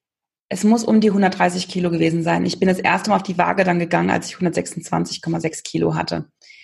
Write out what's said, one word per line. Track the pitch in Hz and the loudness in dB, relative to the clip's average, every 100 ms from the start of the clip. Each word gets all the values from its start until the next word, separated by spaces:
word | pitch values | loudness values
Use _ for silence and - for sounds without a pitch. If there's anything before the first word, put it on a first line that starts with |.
| _ _ _ _ - | _ _ _ _ -10
es | 185 | 0
muss | 208 233 | 2 4
um | 226 220 | 4 4
die | 214 | 4
hundertdreißig | 196 190 190 180 180 - | 4 2 2 0 0 -4
Kilo | 185 175 | -2 -2
gewesen | 170 165 165 | 2 2 0
sein. | 165 170 180 | 0 0 -2
Ich | - | 0
bin | 190 | 0
das | 185 | 2
erste | - 185 214 | 0 0 2
Mal | 196 | 0
auf | |
die | 196 175 | 0 -2
Waage | 170 190 | 0 2
dann | 185 175 | 2 0
gegangen, | 170 170 180 | 0 0 2
als | 180 - | 0 -4
ich | - | -4
hundertsechsundzwanzig | 180 175 170 - - 170 175 - | -2 -2 -4 -8 -4 -4 -4 -6
Komma | 165 165 | -6 -4
sechs | 160 - | -4 -6
Kilo | - 160 165 | -6 -2 0
hatte. | 160 - 170 156 _ - - | 0 -4 -6 -8 _ -20 -20